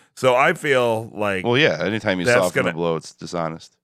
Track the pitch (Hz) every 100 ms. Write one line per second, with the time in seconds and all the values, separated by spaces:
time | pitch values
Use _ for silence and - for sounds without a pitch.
0 | _ - 131 123 151 151 151 131 120 113
1 | 117 98 104 95 113 123 151 80 90 107
2 | 107 92 90 120 90 135 127 82 85 80
3 | - - 82 87 80 80 - _